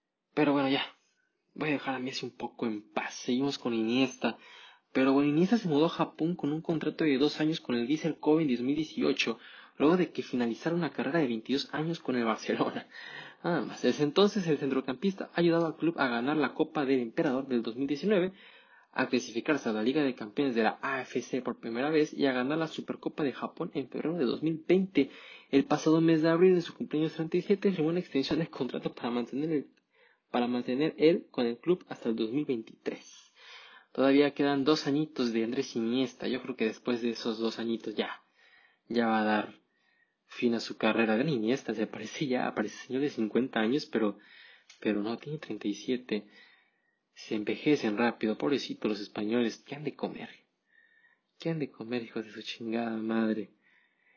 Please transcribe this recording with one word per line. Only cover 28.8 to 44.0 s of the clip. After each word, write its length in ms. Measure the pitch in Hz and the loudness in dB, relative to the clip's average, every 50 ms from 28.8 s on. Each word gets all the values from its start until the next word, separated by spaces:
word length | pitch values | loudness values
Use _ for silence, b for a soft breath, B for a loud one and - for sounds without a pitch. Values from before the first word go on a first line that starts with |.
| - - - | -6 -6 -6
para 160 | - - 120 | -4 -4 -2
mantener 400 | 120 120 120 117 123 135 151 165 | -2 -2 -2 -2 -4 -4 -2 0
el, 160 | 160 139 - - _ _ _ b b b b b b b b _ | 0 -2 -2 -4 _ _ _ b b b b b b b b _
para 160 | - 120 120 | -2 0 0
mantener 480 | 120 123 123 120 - 123 135 156 156 - | 0 0 -2 -2 -2 0 0 0 0 2
él 300 | - 151 160 180 220 - - | 6 6 6 6 4 0 -4
con 160 | - - 123 | -2 -2 0
el 140 | 117 120 - | 0 -2 -2
club 260 | - - 180 180 - - | 0 0 0 0 -2 -8
hasta 200 | 143 - - 120 | -14 -6 -4 -2
el 60 | 113 | -2
dos 160 | 113 113 110 | -2 -2 -2
mil 140 | 123 147 151 | -2 -2 -2
veintitrés. 880 | 143 127 113 110 - - _ _ - - - - - - - - _ B B B B B B B B B B B B | -2 -2 -4 -4 -10 -18 _ _ -10 -10 -10 -14 -20 -20 -20 -20 _ B B B B B B B B B B B B
Todavía 420 | - 127 131 135 135 143 143 139 - | -2 2 4 6 8 6 6 6 4
quedan 300 | - 143 143 143 139 131 | 2 2 2 2 2 4
dos 240 | 151 156 156 - | 4 2 2 2
añitos 440 | 147 139 151 156 151 - 131 123 117 | 0 0 0 0 -2 -2 -2 0 0
de 120 | 113 117 113 | 2 0 0
Andrés 320 | 117 127 139 131 - - | 0 -2 -4 -4 -2 -4
Iniesta. 520 | 120 113 113 120 131 131 120 - - - | -2 -2 0 0 0 0 -2 -4 -6 -4
Yo 140 | 107 123 127 | -4 -4 -4
creo 140 | - - 123 | -4 -8 -4
que 100 | - 113 | -2 -2
después 380 | 110 104 - - 127 123 113 120 | -2 -2 -2 -2 -2 -2 0 0
de 80 | 120 | -2
esos 260 | 113 - - 120 110 | -4 -2 -4 -4 -2
dos 220 | 110 113 113 110 120 | -2 -2 -4 -2 -4
añitos 340 | 113 117 113 110 - 113 107 | -4 -4 -4 -4 -4 -6 -4
ya, 280 | 110 101 - - - _ b b b b b b b b b b b b - | -4 -4 -4 -6 -12 _ b b b b b b b b b b b b -4
ya 180 | 117 117 117 | 0 0 2
va 140 | 110 110 107 | 2 2 2
a 40 | 107 | 2
dar 280 | 107 107 104 - - - - _ _ _ _ _ _ _ _ _ _ _ _ _ | 2 2 0 0 -4 -10 -20 _ _ _ _ _ _ _ _ _ _ _ _ _
fin 300 | _ - - 123 120 117 | _ -6 0 0 2 2
a 40 | 110 | 0
su 180 | - - 117 | -2 -6 -4
carrera. 360 | - 117 110 107 113 113 110 107 | 0 0 2 2 2 2 2 2
Andrés 200 | 110 139 165 143 | 2 2 0 0
Iniesta 400 | 113 107 113 131 135 - - 107 | 0 0 0 0 0 -2 -4 -4
se 140 | 110 107 | -2 -4
parece 400 | - - - 110 - - - 160 | -4 -4 -10 -12 -10 -6 -6 -2
ya, 260 | 127 123 127 - - - | -2 -2 -2 -2 -2 -2
parece 340 | - 208 - - - - | -4 -4 -4 -6 -12 -10
señor 160 | - 123 135 147 | -6 -4 -2 -2
de 60 | 143 | -2
cincuenta 500 | - 120 110 101 - 113 131 131 - 113 | -2 -2 -4 0 0 0 0 0 0 0
años, 260 | 107 110 131 151 147 | 0 2 0 -2 -2
pero, 320 | - - 113 | -2 -2 0